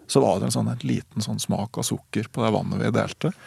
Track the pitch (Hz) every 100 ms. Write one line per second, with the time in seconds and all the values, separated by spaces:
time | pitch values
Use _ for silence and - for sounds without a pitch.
0 | - 135 107 92 120 127 110 120 135 120
1 | - - 110 110 - - 110 - 113 -
2 | - 107 110 - 110 104 95 98 110 113
3 | 107 - 151 -